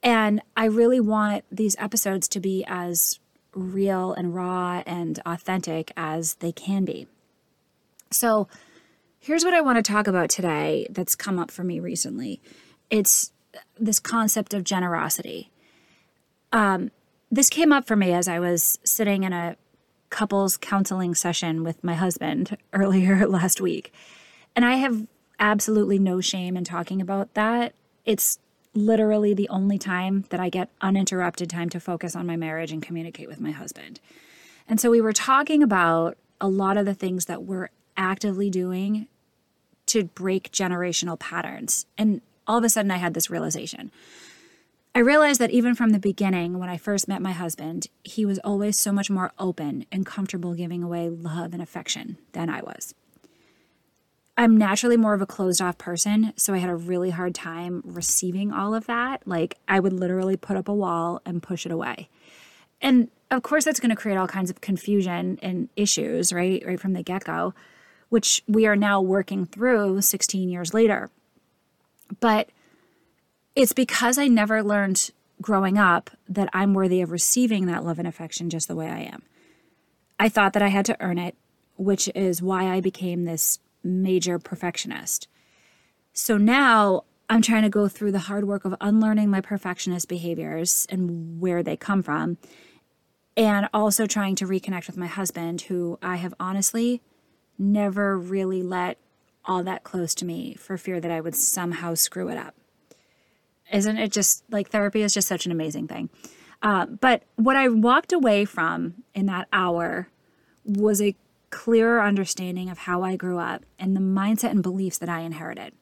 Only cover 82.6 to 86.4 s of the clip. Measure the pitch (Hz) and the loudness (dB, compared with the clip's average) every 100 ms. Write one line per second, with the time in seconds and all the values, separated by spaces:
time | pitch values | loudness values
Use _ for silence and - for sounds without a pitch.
82.6 | 185 185 185 185 185 175 170 160 - - | 0 0 -2 -2 -4 -2 -4 -2 -2 -2
83.6 | _ _ 180 185 190 185 170 175 - 175 | _ _ -2 0 2 2 2 -4 -6 -6
84.6 | 180 - - - - - - _ _ _ | -6 -6 -8 -10 -6 -8 -8 _ _ _
85.6 | _ _ _ _ _ - - 214 | _ _ _ _ _ -8 0 4